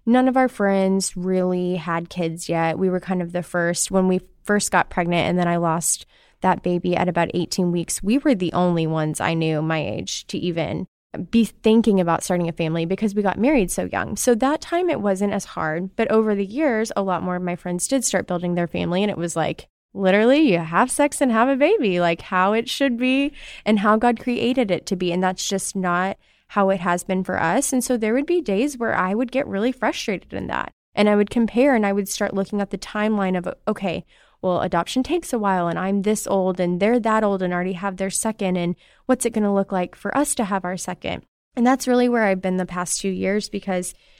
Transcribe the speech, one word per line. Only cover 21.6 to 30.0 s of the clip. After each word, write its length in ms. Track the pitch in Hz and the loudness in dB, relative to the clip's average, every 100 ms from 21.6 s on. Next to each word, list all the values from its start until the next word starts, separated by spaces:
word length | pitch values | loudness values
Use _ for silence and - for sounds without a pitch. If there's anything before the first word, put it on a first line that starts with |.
| 294 427 226 175 | 4 4 2 2
like, 220 | 175 170 | 2 0
how 320 | - 185 190 | -2 2 2
it 160 | 226 240 | 2 -2
should 280 | - 277 233 | 0 0 2
be 360 | 254 262 285 - - - - | 0 2 0 -4 -16 -6 0
and 140 | 214 | 2
how 160 | 208 220 | 4 4
God 240 | 240 233 | 2 0
created 500 | - 240 233 262 208 | -2 0 0 0 0
it 160 | 180 - | -2 -2
to 80 | |
be. 160 | 185 180 | -2 0
And 100 | 175 | 0
that's 280 | 185 190 - | 0 -2 -4
just 260 | 190 - | -4 -4
not 420 | 196 185 175 185 - _ _ _ | -4 0 0 -2 -4 _ _ _
how 240 | - 190 | 0 2
it 80 | 190 | 2
has 240 | 180 175 | 0 -2
been 220 | - 185 | 0 -2
for 180 | 190 190 | -2 -2
us. 300 | 165 208 - | 0 0 0
And 100 | 262 | -2
so 140 | 240 247 | 0 0
there 180 | 214 | 0
would 120 | 247 302 | 0 0
be 140 | 349 | -2
days 380 | 247 196 294 262 | 0 0 -2 -2
where 180 | 226 - | -2 0
I 160 | 185 | 0
would 200 | 214 247 | -2 -2
get 160 | 254 - | -2 -4
really 240 | 196 240 | -2 -2
frustrated 600 | 254 233 - | -2 -4 -4